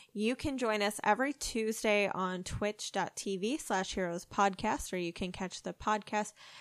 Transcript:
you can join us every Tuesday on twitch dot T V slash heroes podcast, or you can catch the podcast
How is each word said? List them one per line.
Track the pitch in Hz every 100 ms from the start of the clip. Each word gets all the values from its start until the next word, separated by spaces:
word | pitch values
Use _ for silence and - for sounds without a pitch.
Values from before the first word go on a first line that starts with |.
| -
you | 202 214 262
can | 302 262
join | 240 214
us | 202 -
every | - 202 269
Tuesday | 285 - 226 220 220 220 208 202
on | - 185 180
twitch | 185 - 208 214 -
dot | 202 175 -
T | - 190
V | 208 311
slash | - 190 190
heroes | - 180 170
podcast, | - - 202 190 214 254 -
or | 185
you | 170
can | 170 185
catch | - 185 -
the | -
podcast | 180 - 214 208 214 214 - - -